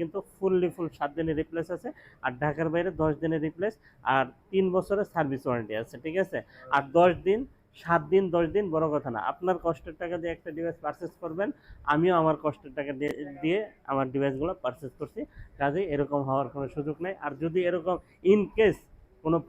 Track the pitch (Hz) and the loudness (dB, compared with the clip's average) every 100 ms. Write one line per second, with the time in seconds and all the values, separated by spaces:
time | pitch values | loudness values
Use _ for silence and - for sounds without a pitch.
0 | 165 196 196 - 190 185 175 - 165 - | -6 -8 -10 -2 0 2 0 -2 -6 -4
1 | 147 147 160 151 156 165 160 175 240 - | -4 -2 -2 -2 -2 -4 -6 -6 -10 -14
2 | - - 131 123 147 147 165 170 180 156 | -20 -6 -6 -2 -2 0 0 0 0 0
3 | 156 143 160 160 156 165 202 - - _ | 0 0 0 0 -2 -4 -6 -6 -18 _
4 | - 135 127 - - 190 190 185 180 202 | 0 2 0 -6 -2 2 2 2 0 -2
5 | 196 170 147 135 139 120 107 110 113 123 | -2 -2 -2 -2 -2 -2 -2 -6 -6 -8
6 | 156 175 185 123 - - - 143 139 165 | -4 -2 -2 -4 -8 -14 -2 -2 2 6
7 | 180 160 165 214 269 _ _ - 170 170 | 6 4 0 0 -2 _ _ -8 0 0
8 | 151 190 190 170 165 196 202 160 156 147 | 4 2 4 2 2 0 0 0 2 0
9 | 127 113 98 - 180 175 170 165 180 156 | -2 -4 -4 -2 0 0 0 -4 -6 -10
10 | 170 175 170 165 170 156 165 165 147 151 | -6 -4 -4 -6 -8 -6 -6 -4 -6 -6
11 | 170 - 170 160 220 - - - - 151 | -10 -10 -8 -4 -4 -6 -14 -8 0 4
12 | 180 175 156 151 151 - 143 139 139 135 | 4 4 4 2 -2 -4 -10 -8 -6 -4
13 | 147 - 143 139 156 196 208 - - 135 | -4 -4 -8 -4 -2 0 -4 -10 -4 -2
14 | 131 135 139 135 165 185 127 127 135 - | 0 0 0 0 -4 -2 -6 -6 -10 -10
15 | 147 220 294 - - - 143 156 190 143 | -10 -10 -10 -12 -14 -2 0 0 0 0
16 | 143 143 135 135 127 139 131 156 147 151 | 0 0 0 0 -2 -4 -6 -4 -6 -4
17 | 180 190 147 139 165 170 175 175 165 175 | -6 -6 -8 -4 -2 0 0 0 -2 -4
18 | - _ 180 208 185 - 214 - - - | -6 _ 4 4 4 4 4 4 -6 -20
19 | - _ 160 165 | -20 _ 0 0